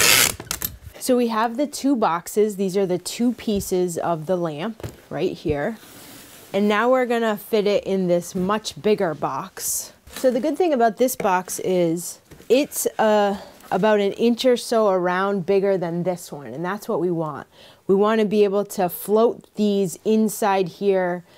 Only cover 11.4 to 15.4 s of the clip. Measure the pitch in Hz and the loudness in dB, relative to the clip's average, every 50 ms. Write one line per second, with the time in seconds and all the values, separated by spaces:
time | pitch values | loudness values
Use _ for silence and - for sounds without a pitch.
11.4 | 180 - - - - 180 185 180 175 165 165 180 170 - - - _ - - - | -2 -4 -8 -6 -2 0 2 2 2 2 0 -2 -6 -10 -14 -16 _ -20 -20 -10
12.4 | - - 220 269 294 - - - - - - - 220 214 214 208 202 202 202 196 | 0 2 2 2 2 0 -4 -4 -4 -4 0 2 2 4 4 4 2 2 0 -4
13.4 | - - - - - - - 190 196 220 214 208 202 196 - - 233 233 233 226 | -8 -16 -20 -16 -8 -4 -2 2 4 4 4 4 2 0 0 2 2 2 2 2
14.4 | - 254 247 233 - - 247 220 220 202 185 185 175 180 180 185 196 202 202 196 | 2 2 2 2 0 0 0 2 2 4 2 2 2 0 0 0 0 0 0 -2